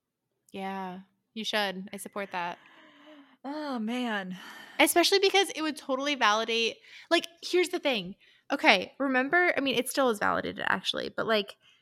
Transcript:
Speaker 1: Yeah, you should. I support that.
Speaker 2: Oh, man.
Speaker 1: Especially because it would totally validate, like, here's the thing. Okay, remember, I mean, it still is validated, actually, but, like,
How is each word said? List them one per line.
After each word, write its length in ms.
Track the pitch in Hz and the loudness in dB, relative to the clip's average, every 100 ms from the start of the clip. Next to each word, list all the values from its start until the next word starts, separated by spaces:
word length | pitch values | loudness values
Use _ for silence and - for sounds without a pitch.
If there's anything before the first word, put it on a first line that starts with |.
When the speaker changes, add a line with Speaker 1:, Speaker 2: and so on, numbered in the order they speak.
| _ _ _ _ _ | _ _ _ _ _
Speaker 1:
Yeah, 480 | 196 190 196 185 185 190 _ _ | -10 -8 -8 -8 -12 -16 _ _
you 100 | 226 | -8
should. 440 | 208 214 202 185 196 | -4 -2 -2 -4 -10
I 40 | 202 | -14
support 340 | - 208 196 | -12 -10 -8
that. 260 | 185 175 170 - - - - - 294 - _ | -6 -6 -8 -18 -20 -20 -20 -20 -20 -20 _
Speaker 2:
Oh, 340 | 254 302 294 247 | -12 -8 -6 -6
man. 600 | 214 247 247 208 185 180 - - - - | -4 -4 -4 -4 -6 -12 -14 -18 -12 2
Speaker 1:
Especially 400 | 311 349 339 392 | 4 6 4 4
because 320 | 392 381 349 | 6 4 2
it 120 | 285 | 0
would 140 | 311 302 | -4 -4
totally 380 | - 262 285 | -4 -2 -2
validate, 600 | 277 220 214 226 226 226 - - - - | 2 4 4 0 0 0 -4 -16 -20 0
like, 160 | 339 - - | 0 0 -10
here's 260 | - 359 320 | -2 0 2
the 100 | 349 | 0
thing. 360 | 285 233 180 - _ _ _ | -2 -2 -6 -14 _ _ _
Okay, 400 | 277 311 196 190 - | 2 6 6 2 -4
remember, 540 | 269 254 277 349 359 - | 0 0 2 4 4 2
I 40 | |
mean, 160 | 269 - | 0 -2
it 120 | 247 | -2
still 220 | - 254 | 0 2
is 80 | 202 | 2
validated, 460 | 95 90 87 202 - | 0 0 -4 -6 -2
actually, 420 | 190 - - - | -2 -2 -6 -6
but, 180 | - - | -6 0
like, 300 | 220 202 - _ _ | 0 -2 -12 _ _